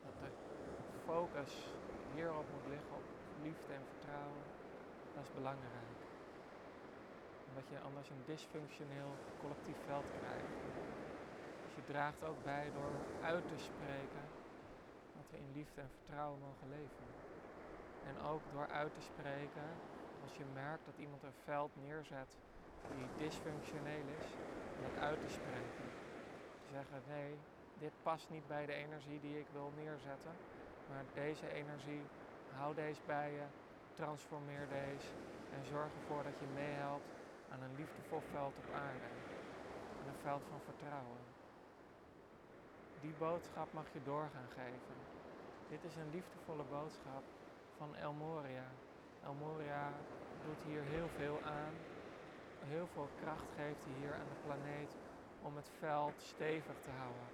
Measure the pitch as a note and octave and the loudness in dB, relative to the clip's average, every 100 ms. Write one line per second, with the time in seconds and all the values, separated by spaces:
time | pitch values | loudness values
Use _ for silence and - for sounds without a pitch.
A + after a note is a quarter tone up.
0 | C#3 - C#3+ - - - - - - - | -6 -2 -2 -2 -4 -4 -2 -2 -2 -2
1 | - E3 F3 D3 C#3 - - - - - | 6 8 8 4 2 0 -2 -4 -2 -2
2 | - C#3+ E3 D#3 D3 C#3+ C3+ C#3+ D3+ C#3+ | 0 2 4 4 2 0 0 -2 -2 -4
3 | C3 - - C#3+ D3+ E3 - C#3 C#3 - | -4 -6 -6 -2 0 0 -2 -2 -4 -4
4 | D3 D3 C#3+ C#3+ C#3+ - - - - - | -2 -2 -2 -2 -4 -6 -6 -6 -6 -8
5 | - - C3 - C3 C3+ B2+ A#2+ A#2 A#2 | -6 -6 -4 2 2 2 -2 -4 -4 -6
6 | - - - - - - - - - - | -6 -8 -8 -8 -8 -8 -8 -8 -8 -8
7 | - - - - - C3+ C3+ C#3 C#3+ C#3 | -8 -8 -8 -8 -6 -6 -4 -4 -2 -2
8 | C3+ C#3 B2+ D#3 - D#3+ D3 - D3 C#3 | -4 -4 0 0 0 -2 -2 -4 -2 0
9 | C#3+ C#3+ - - C#3+ C#3+ G3 C#3+ - C#3+ | 0 0 -4 -2 0 0 0 -2 4 4
10 | C#3 - - B2 - - - - - - | 4 0 2 2 2 0 0 0 0 0
11 | - - - - - - - - B2 C#3+ | -2 -2 -4 -6 -6 -6 -4 -4 2 4
12 | D3 D3+ D#3+ D3 C#3+ C#3+ D3 C#3+ C#3+ C#3+ | 4 4 0 2 2 4 4 2 2 2
13 | D3+ - E3 F3 F3+ D3+ - - D3 C#3 | 2 4 8 8 6 0 -2 -2 0 0
14 | C3+ D3+ D3 - - - - - - - | 0 -2 -4 -6 -8 -10 -10 -10 -10 -12
15 | - - C#3+ D#3 C#3 C#3 D3 - C#3 - | -10 -10 -8 -6 -4 -4 -4 -4 -6 -8
16 | - D3 D3 C#3+ C#3 C3+ C3 C#3+ C#3+ - | -6 0 0 0 -4 -6 -4 -4 -4 -6
17 | - - - - - - - - - - | -8 -8 -6 -8 -8 -8 -8 -8 -8 -6
18 | - C#3 D3 D#3 - C#3+ D3 D3 D3+ D#3 | -4 0 4 2 2 0 2 4 4 0
19 | - - C#3+ C#3 C#3+ - D3+ E3 - - | -6 -2 0 2 0 -2 -2 -4 -6 -6
20 | - - - - C#3 C3+ C#3 D#3+ - C#3+ | -6 -6 -6 -4 -2 0 0 0 -4 -6
21 | D3 C#3+ C#3+ B2+ - D3 D3 C#3+ C#3 D#3 | -6 -4 -6 -6 4 4 4 2 -4 -4
22 | D3 C#3+ C3 - - - - - - C#3 | -2 -4 -4 -8 -12 -12 -10 -8 -4 -2
23 | B2+ - D3+ D#3+ E3 D3+ - D#3 C#3+ D3+ | 0 2 2 2 2 0 0 0 2 2
24 | C#3 D#3 - - - - - - C3 - | 2 0 0 0 0 0 0 0 2 6
25 | D3 D3+ - - D3 B2 A#2+ - A#2+ - | 6 6 4 2 2 2 0 -2 -4 -4
26 | - - - - - - - C#3 C3+ C#3 | -6 -6 -6 -6 -8 -10 -4 -2 -2 -4
27 | B2+ D3 C#3+ D3 D3+ - - - D#3 - | -2 0 0 -2 -6 -12 -12 -2 -2 2
28 | - D#3+ - D#3+ C#3+ D3 C#3+ C#3+ D3 D#3 | 4 4 4 -4 2 2 4 2 0 -2
29 | C#3+ D3 D3 D3 D3 C#3+ C#3+ D3 D#3 D3+ | -2 -2 0 0 -2 -2 -2 0 -2 -2
30 | C#3 C3+ D#3+ E3+ - - - - - C#3 | -2 -4 -4 -6 -6 -8 -8 -8 -4 -2
31 | C3+ - D3 D3+ D#3 D3+ D3 D3 C#3+ D3 | -2 2 4 4 2 0 0 -2 0 -2
32 | C#3+ - - - - C3 C#3+ D#3 D3+ D3 | -2 -6 -8 -8 -6 2 2 4 4 2
33 | - D3 D3 D3 C#3+ - - - - - | 4 6 6 2 0 -4 -10 -12 -10 0
34 | D3+ D3 - D3+ C#3+ C#3+ C#3+ C#3 C#3 C#3 | 2 2 0 -2 0 0 2 4 4 2
35 | - - - - - C#3+ C3+ D3 D3+ C#3+ | -2 -4 -4 -4 -2 -2 2 4 4 2
36 | C3+ D3 C#3+ C#3 C#3+ C3+ D3 C#3+ C#3+ C#3+ | 2 4 4 0 0 4 4 4 4 4
37 | - - - - - C3+ C3 C3+ D#3 - | 0 -6 -8 -8 -6 -4 -2 -2 -2 -4
38 | C#3+ D#3 D3 D3 C#3 C3+ - - C#3+ B2+ | 2 2 2 4 4 2 0 2 2 0
39 | A#2+ A#2+ - - - - - - - - | -2 -2 -2 -4 -4 -4 -4 -4 -4 -2
40 | C3 C#3 D3 C#3+ - D3 - C#3 C#3+ C#3+ | -2 0 4 4 2 -4 -4 -4 -2 -2
41 | B2 A#2+ B2 - - - - - - - | -2 -4 -8 -10 -12 -12 -14 -14 -14 -14
42 | - - - - - - - - - - | -14 -14 -14 -14 -14 -12 -12 -12 -10 -4
43 | D3 D3+ D#3+ E3+ - - D#3 D#3+ C#3+ D#3+ | -4 4 6 6 2 0 0 0 -2 -2
44 | C3 C#3+ D3+ C#3 B2 - B2+ B2+ B2 B2+ | 2 4 4 0 -6 -4 -4 -4 -6 -6
45 | - - - - - - - D3+ F3 D#3 | -6 -8 -8 -8 -8 -8 -4 -4 -2 -2
46 | D#3 E3 F3+ - - D3+ C#3 C#3+ D#3 - | 0 0 -2 -6 -2 0 2 2 2 -2
47 | - C3+ C#3 - - - - - D3+ - | -2 -2 -4 -8 -10 -10 -12 -4 -2 2
48 | D3+ D3 D#3 D#3+ C#3 C3 B2+ B2+ - - | 2 2 2 2 2 0 -2 -6 -10 -12
49 | - - - C#3 D3+ D#3 D3 C#3+ C#3+ C#3+ | -12 -6 -2 0 2 2 2 4 4 2
50 | D3 - - - D#3 D3+ D#3 D3+ C#3+ D#3 | -2 -4 -4 -2 -2 0 2 2 4 4
51 | E3 - D3 D3+ D#3 D3 D3+ D#3+ - - | 4 4 4 4 4 2 2 0 -4 -4
52 | - - - - - - C#3 D#3 F3 F3 | -6 -6 -6 -8 -8 -4 2 2 2 2
53 | D3 - D#3 D#3 - - D3 D3+ - C3+ | 0 2 2 2 0 2 2 2 0 0
54 | C#3+ D3 D3 C#3 D3+ C#3+ C#3+ D3 D3 - | 2 2 0 -2 2 2 2 0 0 -4
55 | - - - - D3 D3 C#3+ - D#3+ D3 | -8 -8 -10 -4 -2 -2 -4 0 6 8
56 | D3 D3 - - D#3 D#3+ D3+ C#3+ - C3 | 8 4 -6 4 6 6 4 -4 -2 0
57 | B2+ B2 B2 | 0 0 -4